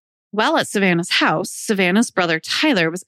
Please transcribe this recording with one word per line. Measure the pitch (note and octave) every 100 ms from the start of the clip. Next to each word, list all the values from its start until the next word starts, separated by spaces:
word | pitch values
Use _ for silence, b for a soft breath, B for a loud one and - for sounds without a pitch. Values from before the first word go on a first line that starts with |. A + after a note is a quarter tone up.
| _ _ _
While | G3+ A#3+ D#4
at | F#3+
Savannah's | G#3+ G3 E3+ E3+
house, | - C4 D#3+ -
Savannah's | - - G3+ F3+ G3 B3
brother | - F3 D#3+
Tyler | - - D#4 G#3+ E3
was | F3